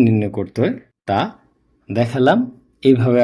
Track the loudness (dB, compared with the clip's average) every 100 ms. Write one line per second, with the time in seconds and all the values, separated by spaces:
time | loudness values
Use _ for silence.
0 | 4 2 -2 -6 -8 -4 -4 -4 -14 _
1 | -4 -4 -4 -10 _ _ _ _ -8 -4
2 | -2 0 2 2 -2 -10 _ _ 2 2
3 | 2 2